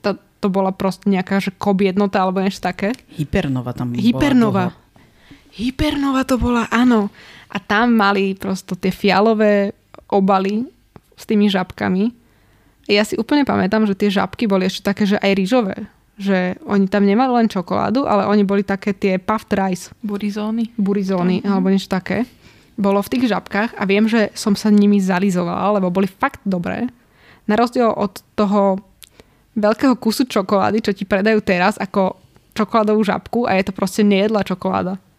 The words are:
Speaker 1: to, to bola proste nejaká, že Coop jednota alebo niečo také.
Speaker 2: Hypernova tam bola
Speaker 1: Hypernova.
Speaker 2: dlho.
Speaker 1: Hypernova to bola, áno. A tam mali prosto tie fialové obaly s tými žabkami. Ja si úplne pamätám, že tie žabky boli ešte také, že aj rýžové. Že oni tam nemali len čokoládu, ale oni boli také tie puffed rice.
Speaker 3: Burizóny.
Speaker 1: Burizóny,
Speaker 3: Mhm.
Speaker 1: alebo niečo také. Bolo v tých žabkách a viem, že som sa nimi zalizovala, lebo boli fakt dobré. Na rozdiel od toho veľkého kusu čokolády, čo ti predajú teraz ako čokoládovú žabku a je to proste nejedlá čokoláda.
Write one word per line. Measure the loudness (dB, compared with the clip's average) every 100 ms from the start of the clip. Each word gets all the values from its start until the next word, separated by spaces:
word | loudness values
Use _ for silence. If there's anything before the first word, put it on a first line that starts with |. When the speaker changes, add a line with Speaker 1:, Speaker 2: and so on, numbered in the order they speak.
Speaker 1:
to, | -4 -6 _ _
to | -2
bola | 0 -2
proste | -2 -4 -2 -2
nejaká, | 0 0 -4
že | -4
Coop | -4 -2 0
jednota | 0 0 0 0
alebo | 0 0
niečo | -2 -2
také. | -8 -4 -6 -6 _
Speaker 2:
Hypernova | -8 -4 -2 -2 -4 -6
tam | -6 -4
bola | 0
Speaker 1:
Hypernova. | 0 2 2 4 4 2 -2
Speaker 2:
dlho. | -6 _ _ _ _ _ -20 _
Speaker 1:
Hypernova | -8 -8 -2 -2 0 -2 -2
to | 0 0
bola, | 0 0 0
áno. | 2 4 4 0 -8 -20 -20 -12
A | -12
tam | -2 0 2 4
mali | 4 2 0
prosto | -2 -6 -6 -6 -4
tie | -2
fialové | 0 2 4 4 4 4 4 0 -6 _ -20 _
obaly | 0 2 2 0 -4 -6 _ _ -20 _
s | -20
tými | -2 2 2
žabkami. | 0 -4 -4 -2 0 -2 -4 _ _ _ _ _ _ 0
Ja | 0
si | 2 -2
úplne | 0 0
pamätám, | 2 0 2 2
že | 0 0
tie | 0
žabky | 0 -2 -2 0
boli | 0
ešte | 0 -2 -4
také, | -2 0
že | 0
aj | 0
rýžové. | 0 2 0 0 -6 -14 _ _ -8
Že | -2 0 0 -6
oni | -2 0 0
tam | 2
nemali | 2 2 2
len | 2 0
čokoládu, | -2 -4 -2 0 -2 0
ale | 0 2
oni | 0
boli | 2 0
také | -2 -4 -4
tie | -4 -2 -2
puffed | -2 -6 -2
rice. | -2 -2 -4 -10 -12
Speaker 3:
Burizóny. | -8 -6 -6 -6 -6 -4 -6
Speaker 1:
Burizóny, | -4 -2 -2 -2 0 0 0
Speaker 3:
Mhm. | 0
Speaker 1:
alebo | 0 2
niečo | 0 0
také. | -6 -4 -4 -4 -10 -20 -20 _
Bolo | -4 0 0
v | 0
tých | -2 0
žabkách | -2 -4 -4 -4 -4
a |
viem, | 0 2 2
že | 2 0
som | -2 -2
sa | 0 4
nimi | 4 6 4
zalizovala, | 2 0 0 0 -2 -2 0 0
lebo | 0
boli | 0 -2
fakt | -2 -4 -4
dobré. | -4 -4 -4 -4 -6 _ _ _ -20 -12
Na | -2 0
rozdiel | 2 2 0
od | 0 -4 -6 _
toho | -2 0 2 2 0 -8 _ -20 _ _ _ _
veľkého | -2 0 2 2 2
kusu | -2 -2
čokolády, | -2 -2 0 0 0 0
čo | -2
ti | -4
predajú | -2 0 2 2
teraz | 0 2 0 0
ako | -4 0 -2 -4 _ _ _
čokoládovú | -4 0 2 2 2
žabku | 0 -2 -4 -2
a | 0 0
je | -2
to |
proste | -4 -4 2
nejedlá | 2 4 2 -2 -4
čokoláda. | -4 -2 -2 -4 -8 _